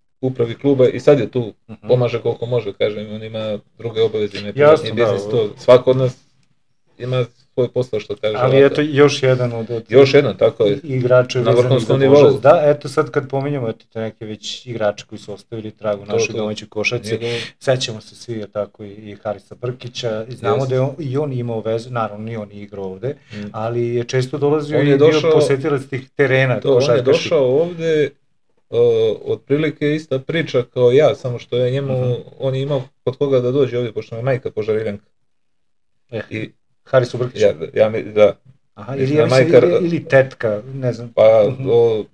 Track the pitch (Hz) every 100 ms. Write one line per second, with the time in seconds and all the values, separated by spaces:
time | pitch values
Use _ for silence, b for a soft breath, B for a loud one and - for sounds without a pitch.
0 | _ - 131 127 117 113 143 135 127 123
1 | - 139 107 127 110 - - 110 104 123
2 | 120 113 120 117 117 123 104 98 107 104
3 | 107 107 110 110 110 104 _ _ 117 110
4 | 110 107 104 101 104 104 147 156 113 113
5 | 113 98 101 117 104 - - 123 - 127
6 | 127 - _ _ _ _ _ _ _ -
7 | 123 127 120 _ _ - 120 123 123 107
8 | - 101 107 107 127 135 139 143 151 139
9 | 143 139 131 127 123 117 113 117 - 120
10 | 139 143 123 92 113 - 104 101 156 131
11 | 123 127 123 131 123 120 127 131 - 135
12 | 135 143 131 113 139 165 151 147 139 156
13 | 139 147 127 139 139 143 117 110 _ 113
14 | 110 - 107 107 - - 127 117 104 104
15 | - 107 - 98 - 113 107 - 107 104
16 | 101 113 110 110 107 107 107 107 101 120
17 | 101 110 117 117 110 _ - 127 127 107
18 | - - - 113 101 107 101 - 104 101
19 | 107 101 107 101 - 101 120 123 123 -
20 | 120 110 110 123 117 143 135 131 135 135
21 | 143 131 151 127 120 113 107 113 120 123
22 | 110 104 110 113 101 104 101 101 95 95
23 | 120 147 B 107 104 110 113 120 120 120
24 | 120 131 131 147 143 151 147 151 147 139
25 | 151 156 165 151 147 135 151 143 - 127
26 | - - 135 131 131 110 135 127 123 120
27 | 127 165 - 165 127 135 175 170 165 156
28 | 143 _ _ _ _ _ - 117 120 113
29 | 110 101 - 110 - 143 156 151 147 156
30 | 156 131 - 165 160 131 117 131 123 131
31 | 147 107 127 120 - 123 123 135 139 131
32 | 127 120 - - 135 131 139 139 127 _
33 | - 131 143 131 123 139 123 120 120 107
34 | - 117 127 123 107 107 107 107 107 101
35 | _ _ _ _ _ _ _ _ _ _
36 | _ 113 - 110 - _ _ _ - 131
37 | 123 120 123 107 104 80 82 - 107 110
38 | 104 107 104 - _ _ _ - 104 139
39 | 131 151 147 131 147 131 180 175 175 165
40 | - 135 131 - 113 104 127 135 127 113
41 | 120 - 110 110 104 131 92 117 117 110
42 | 101